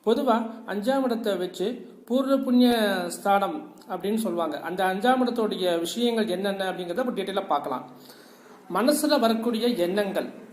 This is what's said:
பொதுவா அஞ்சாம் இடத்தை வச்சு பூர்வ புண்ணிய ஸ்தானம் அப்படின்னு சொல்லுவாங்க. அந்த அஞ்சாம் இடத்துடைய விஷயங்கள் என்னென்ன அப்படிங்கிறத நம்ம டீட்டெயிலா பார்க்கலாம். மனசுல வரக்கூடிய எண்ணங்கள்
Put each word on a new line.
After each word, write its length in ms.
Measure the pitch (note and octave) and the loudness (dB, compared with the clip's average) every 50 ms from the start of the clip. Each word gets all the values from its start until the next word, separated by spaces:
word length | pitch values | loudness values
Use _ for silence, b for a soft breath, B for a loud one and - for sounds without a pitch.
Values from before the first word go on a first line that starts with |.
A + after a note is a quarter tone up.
| _ | _
பொதுவா 440 | G#3+ A#3 C4 C#4+ B3+ A3 A#3 A#3 B B B - | 2 2 2 4 2 2 2 0 B B B -10
அஞ்சாம் 380 | - F#3 G#3 G3 B3 C4+ C#4 C4 | -6 -6 -4 0 0 0 2 2
இடத்தை 320 | B3+ G#3+ - - G#3+ G3 | 0 -2 -2 -2 -2 -2
வச்சு 560 | F3+ F3+ F3+ - - F3+ G#3 B3 - - - - - - | -2 -4 -6 -4 -4 -4 -4 -4 -6 -12 -18 -20 -20 -8
பூர்வ 300 | - A#3 C4 C4+ C4+ C#4 | -2 0 0 2 2 2
புண்ணிய 640 | C4 - C4 B3 B3 B3 B3 A#3+ A3+ G#3+ G3+ F#3+ F#3 F3 E3+ | 0 2 2 4 6 6 6 6 4 2 2 0 0 -2 -4
ஸ்தானம் 640 | F3 - - G3+ G3 G3+ G3 F#3+ D#3+ D3+ - - - - - - | -6 -4 2 4 4 4 4 0 -4 -6 -10 -12 -18 -20 -12 -10
அப்படின்னு 280 | G3+ F3+ E3+ G3 G#3+ | -8 -4 -2 -2 -2
சொல்லுவாங்க. 440 | A3 A3 F#3+ E3+ E3+ E3 D#3+ D3 - | 0 0 -2 -2 -2 -2 -2 -4 -6
அந்த 240 | - E3 F3 F#3 F#3+ | -6 -6 -2 0 0
அஞ்சாம் 420 | F#3 F#3 G3 G3 B3 C4 B3+ B3+ | 0 0 2 2 2 4 4 2
இடத்துடைய 520 | A#3+ A3+ A#3 A3 G#3+ G3 - F#3 F3+ E3+ E3+ | 0 0 0 -2 -2 -2 0 0 0 0 0
விஷயங்கள் 480 | E3+ E3+ - A3+ A#3+ A#3+ A#3 A3+ G#3+ | -2 -4 -2 0 0 0 2 2 0
என்னென்ன 460 | - F3+ F3+ G3 G3+ G3 G3 F#3+ F#3 | 0 -2 -2 -2 -2 -2 -2 -4 -4
அப்படிங்கிறத 220 | F3 F3 F#3 F3 F3 | -4 -6 -6 -6 -4
நம்ம 160 | G3 C4 B3 | -2 -2 -2
டீட்டெயிலா 360 | G3+ F#3 F#3+ G3 F#3+ G3+ F#3+ | -2 -4 -4 -2 -4 -4 -2
பார்க்கலாம். 440 | - D#3 C#3+ C#3+ D#3 C3 B2+ - - B B B B B B B B B B B B B B B - F3 | 0 -2 -2 0 -2 -6 -6 -8 -12 B B B B B B B B B B B B B B B -4 -2
மனசுல 460 | F#3 A3+ C#4 D4 - D4+ D4 D4+ C#4 | 2 4 4 2 2 2 2 2 4
வரக்கூடிய 460 | A3+ A3+ A3+ A3 - A#3+ A#3 A3 A3+ | 4 4 2 2 0 -2 -2 0 0
எண்ணங்கள் 680 | A#3+ A3 F3 F3+ F3 F#3+ G#3 G#3 G3 F3 D#3+ C#3 - - - - - | 0 0 0 0 0 2 0 0 0 -2 -4 -4 -4 -10 -16 -20 -20